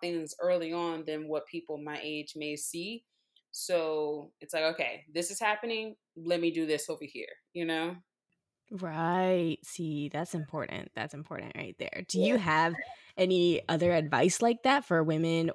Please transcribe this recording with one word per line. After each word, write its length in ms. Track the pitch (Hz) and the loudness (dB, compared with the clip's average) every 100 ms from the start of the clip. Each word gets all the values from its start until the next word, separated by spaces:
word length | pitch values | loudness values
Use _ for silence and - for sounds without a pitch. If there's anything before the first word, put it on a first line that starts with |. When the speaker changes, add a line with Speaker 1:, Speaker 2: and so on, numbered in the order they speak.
Speaker 1:
things 320 | 175 170 156 - | -4 -4 -4 -2
early 320 | 175 180 160 | 2 2 2
on 320 | 175 170 165 156 | -2 -2 -2 -4
than 220 | 156 151 | -6 -2
what 180 | 151 - | -4 -4
people 300 | 170 160 151 | -8 -8 -8
my 180 | 151 151 | -6 -8
age 320 | 151 151 151 156 | -6 -6 -8 -8
may 200 | 151 147 | -6 -4
see. 500 | - 165 190 233 - _ _ _ _ | -6 -6 -6 -10 -14 _ _ _ _
So 800 | - - - 160 156 151 151 147 _ | -8 0 0 2 0 -2 -4 -8 _
it's 140 | 151 | -6
like, 100 | 160 160 | 0 0
"Okay, 320 | 156 127 120 - | 0 -2 -4 -6
this 180 | 156 175 | -4 -4
is 100 | 202 | 0
happening. 560 | 220 214 233 220 220 208 _ 165 | 0 0 -2 -4 -6 -12 _ -10
Let 240 | 165 175 | -2 2
me 100 | 170 | 2
do 140 | 160 160 | 0 0
this 220 | 147 - | 0 -2
over 140 | 156 147 | -6 -10
here," 220 | 120 - - _ | -12 -14 -14 _
you 100 | 175 165 | -6 -2
know? 300 | 160 165 180 _ _ _ _ _ _ _ | 0 -2 -6 _ _ _ _ _ _ _
Speaker 2:
Right. 880 | 202 180 156 165 180 185 185 165 156 | -8 -6 -2 0 2 4 2 2 -2
See, 440 | - - 165 147 147 | -8 -6 -4 -2 -4
that's 260 | 147 175 | -4 -4
important. 580 | 170 151 156 - - - | -6 -6 -6 -6 -6 -8
That's 180 | - 151 | -8 -8
important 400 | 139 156 - - - | -8 -12 -10 -10 -8
right 200 | - - | -10 -8
there. 260 | - - 180 | -8 -8 -4
Do 100 | 185 | 2
you 180 | 196 240 | 4 4
Speaker 1:
Yeah. 20 | |
Speaker 2:
have 400 | 170 156 165 165 - - - - | 4 4 4 2 -8 -16 -14 0
any 480 | 185 185 175 165 - | 4 6 6 4 2
other 240 | 165 175 | 2 4
advice 480 | 170 151 127 175 - | 4 4 4 4 6
like 220 | 233 233 | 4 4
that 220 | 262 277 - | 4 2 4
for 160 | 165 | 4
women 460 | 160 156 165 165 165 | 4 4 4 2 2